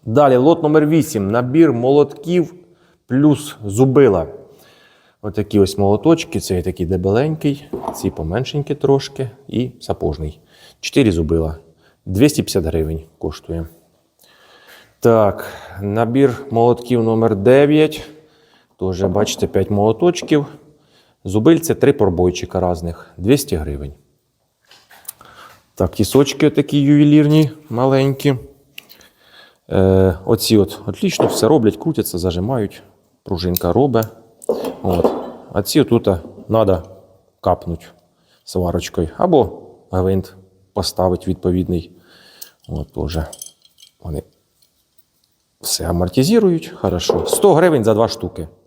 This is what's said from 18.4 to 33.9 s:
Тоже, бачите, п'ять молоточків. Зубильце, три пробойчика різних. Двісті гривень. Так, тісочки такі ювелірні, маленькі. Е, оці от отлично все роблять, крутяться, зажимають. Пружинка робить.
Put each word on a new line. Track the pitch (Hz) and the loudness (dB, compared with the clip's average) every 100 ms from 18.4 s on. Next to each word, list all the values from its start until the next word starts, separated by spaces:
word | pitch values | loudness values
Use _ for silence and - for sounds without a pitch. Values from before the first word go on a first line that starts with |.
| _ _ _ _ | _ _ _ _
Тоже, | 95 90 95 | -6 -2 -2
бачите, | 92 104 - 98 | 0 -2 -2 -2
п'ять | 98 95 | -2 -2
молоточків. | 104 104 110 175 175 - 151 139 - _ _ _ _ _ _ | 2 2 2 0 0 0 -2 -2 -14 _ _ _ _ _ _
Зубильце, | 95 101 120 160 165 - | -4 2 4 2 0 0
три | 131 | 2
пробойчика | 139 101 85 90 90 92 92 90 | 4 0 2 0 0 -6 -4 -2
різних. | 85 85 80 - - | -4 -6 -12 -18 -6
Двісті | 95 139 - 87 | 0 0 0 -6
гривень. | 76 71 71 - _ _ _ _ _ _ _ _ _ - - _ - - - - _ - | -6 -8 -12 -16 _ _ _ _ _ _ _ _ _ -20 -20 _ -20 -20 -20 -20 _ -2
Так, | 92 | -2
тісочки | - 104 135 143 - 151 | 0 0 2 2 2 0
такі | 151 147 147 | 0 -2 0
ювелірні, | 139 147 147 151 147 156 151 - - | 2 4 6 4 4 2 2 -4 -8
маленькі. | 113 131 135 135 135 143 127 - _ _ - _ - _ _ _ - _ _ - | -2 0 2 0 0 -2 -2 -6 _ _ -20 _ -20 _ _ _ -20 _ _ -4
Е, | 95 95 95 95 85 - | 2 4 4 4 0 -2
оці | 117 - 110 | -2 2 2
от | 95 - - | 2 -4 -10
отлично | 92 190 - - | -4 -4 0 -2
все | - 110 | 0 2
роблять, | 151 110 - | 4 2 0
крутяться, | 170 143 104 87 | -6 -4 -4 -4
зажимають. | 90 87 101 131 101 - _ _ _ _ | -4 -2 -4 -4 -6 -10 _ _ _ _
Пружинка | - 90 87 90 87 | -8 -6 -2 -2 0
робить. | 98 143 | 2 2